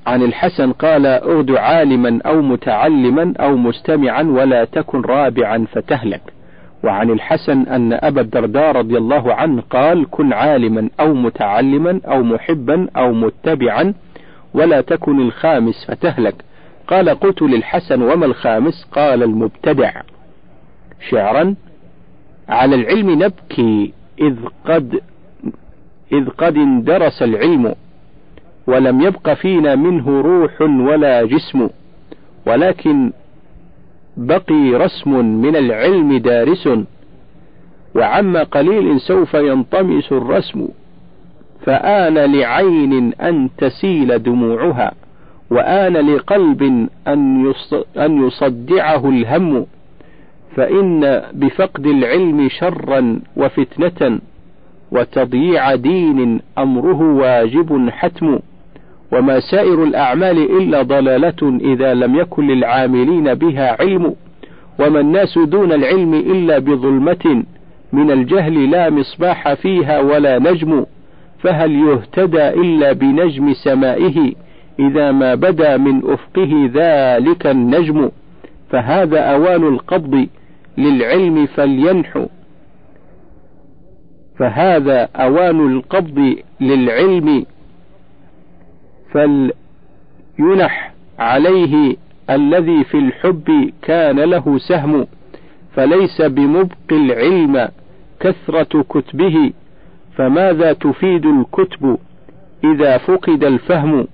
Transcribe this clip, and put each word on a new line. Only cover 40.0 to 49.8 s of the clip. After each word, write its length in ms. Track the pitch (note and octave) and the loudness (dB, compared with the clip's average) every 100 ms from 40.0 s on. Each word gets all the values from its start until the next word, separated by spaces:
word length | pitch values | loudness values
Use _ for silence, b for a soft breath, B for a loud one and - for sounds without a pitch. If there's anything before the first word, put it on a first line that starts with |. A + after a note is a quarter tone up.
| - | -2
الرسم، 560 | C3+ A#2+ F#3+ - C#2 - - - - - - - - - - | -2 -2 -4 -4 -8 -10 -12 -20 -20 -20 -20 -20 -20 -20 -10
فآن 500 | - C3+ F#3 G3+ E3+ | -2 -2 0 0 2
لعين 1000 | D#3 C#3+ C#3+ A#2+ C3+ F#3+ E3 C#3 C3 A#2+ | 2 2 2 0 0 2 2 0 0 -2
أن 340 | - E3+ E3 C3 - | -4 -4 -2 -2 -2
تسيل 640 | C3+ - G3 E3+ B2+ A#2+ | -6 -4 -4 0 0 0
دموعها، 720 | A2+ A#2+ A#2 A#2 F3 B2 G#2+ - b b b b b | 0 -2 -2 -2 -2 -2 -4 -6 b b b b b
وآن 420 | A#2+ - F#3+ F#3+ | -2 0 0 2
لقلب 960 | E3+ D3 D3 - G3+ E3+ C3+ C#3 B2 A2+ - - | 2 2 0 0 2 2 2 0 0 -2 -6 -4
أن 420 | C#3+ C#3 C3 C3 | 0 0 2 0
يص-، 480 | C3+ - D3+ - - | -2 -6 -6 -6 -4
أن 280 | D3+ D3+ B2+ | 0 2 0
يصدعه 800 | - C#3 A#2+ B2 F#3 D3 D3+ C3 | 0 -4 -4 -2 0 2 0 0
الهم، 580 | C3 A#2 D#3 F3 C3 - - | 0 0 -2 0 -2 -4 -14